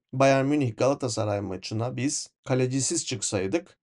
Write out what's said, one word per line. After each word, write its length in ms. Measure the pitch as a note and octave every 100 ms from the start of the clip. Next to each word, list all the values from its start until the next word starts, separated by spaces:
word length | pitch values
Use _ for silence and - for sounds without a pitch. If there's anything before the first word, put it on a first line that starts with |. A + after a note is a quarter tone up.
| _
Bayern 340 | B2+ C3+ C3+ C3+
Münih 300 | D3 C3 G#2+
Galatasaray 640 | B2 C#3+ B2+ A2 G#2+ G2+
maçına 560 | G2 F#2+ - G#2+ A#2+ B2+
biz 340 | B2+ - - _
kalecisiz 640 | - C3 B2+ C3+ B2+ E4 -
çıksaydık 720 | C3 - G#2 F#2+ E3 F3 _